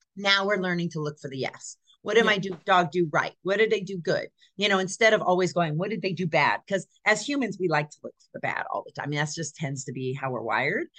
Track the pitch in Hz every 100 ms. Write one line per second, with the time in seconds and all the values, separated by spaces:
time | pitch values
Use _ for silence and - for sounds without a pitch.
0 | _ 190 196 196 196 202 185 175 170 160
1 | 147 147 139 135 120 - - - _ _
2 | - 226 214 202 190 170 - 180 175 180
3 | 165 156 - - 175 202 220 220 190 190
4 | 160 151 - _ _ - 202 190 185 -
5 | 220 214 - 180 180 175 165 151 202 208
6 | 190 165 180 156 135 104 - 196 - _
7 | 202 214 247 285 226 196 180 151 151 -
8 | 113 - _ - 131 - - 101 - -
9 | 143 147 151 160 160 - 143 135 139 127
10 | 131 139 135 120 113 107 139 226 349